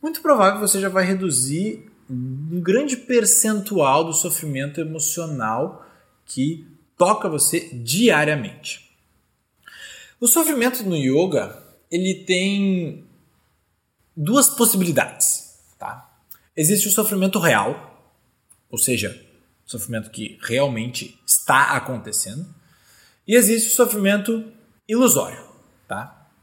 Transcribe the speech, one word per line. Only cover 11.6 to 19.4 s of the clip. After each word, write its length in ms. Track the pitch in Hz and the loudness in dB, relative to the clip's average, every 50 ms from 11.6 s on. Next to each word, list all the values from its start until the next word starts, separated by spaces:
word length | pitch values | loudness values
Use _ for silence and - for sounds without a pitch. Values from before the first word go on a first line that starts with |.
| - - _ _ _ _ | -20 -20 _ _ _ _
ele 320 | - 170 180 190 185 - 185 | -4 -2 -2 -2 -2 -4 -2
tem 800 | - 185 180 185 196 202 202 196 196 190 180 170 151 - - - - _ _ _ _ _ _ _ _ _ _ _ _ _ _ _ _ _ _ _ _ _ | -2 0 0 2 0 0 0 0 0 0 -2 -2 -6 -10 -12 -18 -20 _ _ _ _ _ _ _ _ _ _ _ _ _ _ _ _ _ _ _ _ _
duas 360 | - 151 156 226 285 269 262 | -8 -4 2 2 4 4 4
possibilidades, 1080 | - - 233 226 - 190 185 170 156 123 - - - - - - - - - - - _ _ _ _ | 4 2 2 2 4 2 0 2 2 0 0 -2 -2 -2 -2 -2 -2 -4 -8 -16 -20 _ _ _ _
tá? 320 | _ - - - 123 - _ _ _ _ _ - _ _ _ _ | _ -14 -14 -14 -14 -18 _ _ _ _ _ -20 _ _ _ _
Existe 320 | - 156 151 208 202 - | -2 0 2 2 2 2
o 60 | 208 - | 0 0
sofrimento 480 | - 214 208 208 190 185 190 190 220 | 0 0 0 0 0 0 0 0 2
real, 760 | 170 170 123 107 101 110 143 - - - - _ _ _ _ _ _ _ _ _ _ _ _ _ _ _ | 2 4 4 4 2 0 -4 -8 -12 -20 -20 _ _ _ _ _ _ _ _ _ _ _ _ _ _ _
ou 80 | - - | -4 -2
seja, 420 | - - 127 110 98 98 - - - _ _ _ | 0 0 0 -2 -2 -6 -8 -10 -20 _ _ _